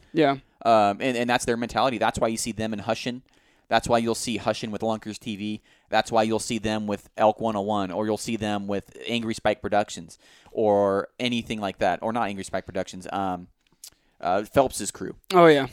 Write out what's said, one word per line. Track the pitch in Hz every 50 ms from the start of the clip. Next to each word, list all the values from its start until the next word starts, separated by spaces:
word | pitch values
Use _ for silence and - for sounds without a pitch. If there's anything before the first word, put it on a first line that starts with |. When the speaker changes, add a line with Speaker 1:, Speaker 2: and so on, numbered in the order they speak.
| _ _
Speaker 1:
Yeah. | - 160 151 139 139 135 - _ _ - -
Speaker 2:
Um, | 117 113 110 104 101 98 98
and, | 120 135 123
and | 117 120 120
that's | 123 123 -
their | 127 117
mentality. | 117 120 113 - 107 117 135 120 101
That's | 110 113 - -
why | 123 113
you | 113
see | 110 - 120
them | 104 101 110 110 110
in | 101
Hushin. | 101 117 113 - - 127 120 131 - _ _ _ _ _ _ _ _ -
That's | 113 113 - -
why | 120 117
you'll | 117 113 113
see | - - 127 110 98
Hushin | 98 113 107 - - 110
with | 104 98
Lunkers | 110 113 110 107 - 110 104 -
T | - 120 104
V. | 95 104 107 107 104 _ _ _ _ _ -
That's | - 110 110 -
why | 117 113 110
you'll | 110 110 107
see | - - 120 107
them | 101 110 107 107 107 104
with | 104 98 - _ _
Elk | 117 110 107 107 -
one | 113 113 107
oh | 101
one, | 98 104 107 101 95 92
or | 85 101 107
you'll | 107 107
see | 104 - 120 113
them | 104 107 104 104 101 98 98
with | 101 98 - _ - - 64
Angry | 73 117 117 113 113 110
Spike | - - 107 104 -
Productions, | - 101 104 104 107 - - - 82 82 - - _ _ _ _ _ -
or | - - 110 107 101 101 101 98 98 98 - - _ -
anything | 123 120 120 117 110 - 117 107
like | 104 95 - -
that. | 107 92 87 -
Or | - 113
not | 113 120 113 98
Angry | 101 98 95
Spike | - - 92 -
Productions, | - 92 95 92 - - 92 87 -
um, | - 98 98 92 90 87 90 - _ _ _ _ _ _ - - - _ _ _ _ -
uh, | - 85 92 104
Phelps's | 107 - - 139 131 131 - - 104 -
crew. | - - 95 - - - _ -
Speaker 1:
Oh, | 185 180 170
yeah. | 165 147 139 135 127